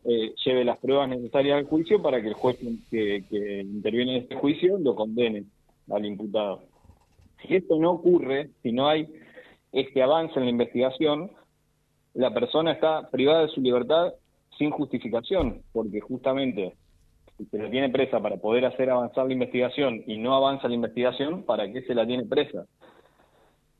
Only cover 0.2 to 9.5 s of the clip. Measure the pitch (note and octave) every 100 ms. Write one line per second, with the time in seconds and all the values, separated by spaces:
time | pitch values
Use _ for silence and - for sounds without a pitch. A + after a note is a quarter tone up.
0.2 | A2 - - B2+ A#2+ A#2 B2 C#3 C3+ B2+
1.2 | A#2+ C#3+ C#3 C#3+ C#3+ D#3 E3 G#3 E3 C3
2.2 | G#2+ G#2 B2+ B2 A#2+ A2+ - A2+ G#2+ G2+
3.2 | F#2+ G#2+ G2+ G2+ G2 G#2 G#2+ A2+ B2 B2+
4.2 | B2 - C#3+ D#3 F3 G3 C#3+ A2+ G#2+ A2
5.2 | A#2+ G#2 G2 _ _ _ - G2+ G#2 G2+
6.2 | G#2+ G#2 G#2 F#2+ - _ - - _ _
7.2 | _ _ - F#3+ F3+ D#3+ E3 E3+ F3 F3
8.2 | B2+ C3+ D3+ - B2+ A#2 C#3+ D#3 D#3 -
9.2 | - - -